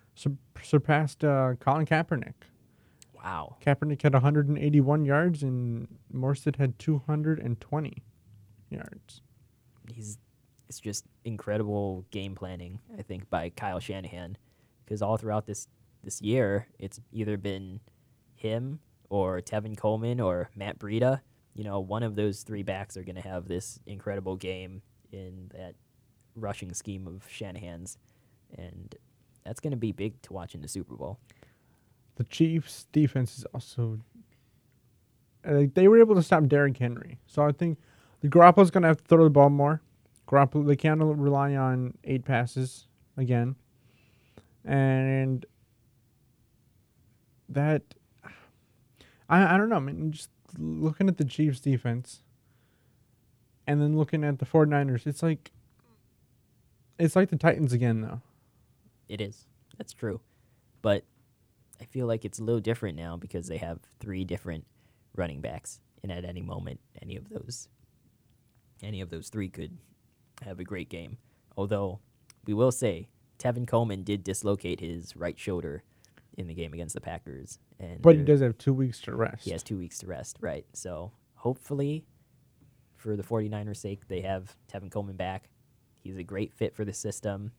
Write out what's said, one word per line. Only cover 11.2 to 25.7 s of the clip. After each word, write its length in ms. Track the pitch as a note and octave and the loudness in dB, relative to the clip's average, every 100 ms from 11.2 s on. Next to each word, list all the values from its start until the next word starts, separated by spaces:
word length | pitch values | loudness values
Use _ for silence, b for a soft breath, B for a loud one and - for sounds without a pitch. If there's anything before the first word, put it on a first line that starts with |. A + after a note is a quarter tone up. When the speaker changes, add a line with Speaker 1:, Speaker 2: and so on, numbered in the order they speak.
Speaker 2:
incredible 800 | A#2 G#2+ - G#2+ G#2 G#2 G2+ F#2 G2 | -12 -10 -4 -4 -2 -4 -4 -6 -10
game 220 | G2+ G2 F#2+ | -10 -10 -12
planning, 420 | F#2 F2+ F2 G2+ - A3 | -12 -12 -14 -16 -16 -18
I 60 | |
think, 260 | - F#2 G2 | -14 -14 -6
by 220 | F2 E2+ | -6 -6
Kyle 300 | - G2+ F2+ | -8 -8 -8
Shanahan, 560 | - G2 F2 F2 F2+ G#2 _ _ _ _ _ | -8 -12 -12 -14 -14 -16 _ _ _ _ _
'cause 160 | G#2+ | -6
all 140 | G#2 A2 | -2 -2
throughout 300 | A2 G#2 G#2 | -2 -4 -4
this, 200 | G2+ - _ _ _ | -12 -14 _ _ _
this 160 | G2 - | -16 -8
year, 460 | G#2 B2+ G#2 G2+ - - | -2 0 0 -2 -4 -12
it's 220 | G2 - - | -16 -16 -14
either 240 | A2+ G#2+ G#2 | -8 -6 -4
been 440 | G2 F#2+ F#2+ F#2+ - _ _ _ _ _ | -6 -8 -10 -16 -18 _ _ _ _ _
him 420 | A2 A2+ C3 D3+ - _ _ | -6 -4 -6 -10 -16 _ _
or 320 | G2+ F#2 F2+ | -2 0 -2
Tevin 360 | - G#2+ A2 G#2 | -6 -6 -6 -4
Coleman 440 | G#2+ A2 A#2 B2 | -2 -2 -2 -2
or 300 | F#2+ F2 E2+ | -2 -2 -6
Matt 240 | G2+ G2 - | -8 -10 -10
Breida. 420 | G#2 A2+ B2+ C3+ - _ _ | -6 0 2 0 -6 _ _
You 100 | - | -12
know, 160 | G#2 G2 | -8 -6
one 240 | F#2+ G#2+ | -4 -4
of 100 | A2+ | -4
those 280 | G2+ G#2 G2+ | -2 -4 -4
three 180 | - G#2 | -10 -10
backs 340 | G2 F#2+ G2 F#2+ | -8 -8 -10 -14
are 60 | |
gonna 200 | F#2 F#2 | -14 -14
have 260 | F#2+ F#2 F#2 | -10 -10 -8
this 320 | F2+ - - - | -8 -8 -16 -16
incredible 500 | G2+ G#2 G2 F#2+ F#2 | -12 -8 -8 -8 -8
game 460 | F#2 F#2 F#2 F#2+ - _ _ | -8 -10 -12 -18 -20 _ _
in 400 | G2 F#2 F#2 F2+ | -16 -16 -16 -18
that 220 | - F#2 | -18 -18